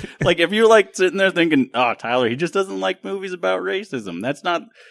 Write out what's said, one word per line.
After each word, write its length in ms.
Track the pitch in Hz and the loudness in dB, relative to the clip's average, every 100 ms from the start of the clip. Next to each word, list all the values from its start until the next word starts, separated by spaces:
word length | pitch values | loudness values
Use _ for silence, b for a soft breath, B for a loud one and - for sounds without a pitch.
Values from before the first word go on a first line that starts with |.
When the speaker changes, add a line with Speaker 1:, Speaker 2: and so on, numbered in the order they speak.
Speaker 1:
<laughs> 200 | - - | -8 -2
Speaker 2:
like, 180 | 175 170 | 0 2
if 120 | 165 | 2
you're, 160 | 208 226 | 4 6
like, 280 | 220 196 - | 6 4 0
sitting 220 | 185 196 | 0 2
there 100 | 190 | 0
thinking, 380 | 170 165 147 123 120 | 2 2 2 2 0
"Oh, 180 | 123 | 0
Tyler, 340 | 107 117 127 117 | -2 -2 0 0
he 60 | 123 | -2
just 180 | 170 | -2
doesn't 260 | 196 196 190 | -2 -4 -4
like 240 | 190 185 | -4 -6
movies 280 | 196 196 190 | -8 -10 -8
about 280 | 180 185 185 | -6 -4 -4
racism." 600 | 185 196 214 131 101 87 | -4 -6 -6 -10 -8 -8
That's 220 | 117 143 | -6 -6
not 200 | 180 170 - b b | -4 -4 -6 b b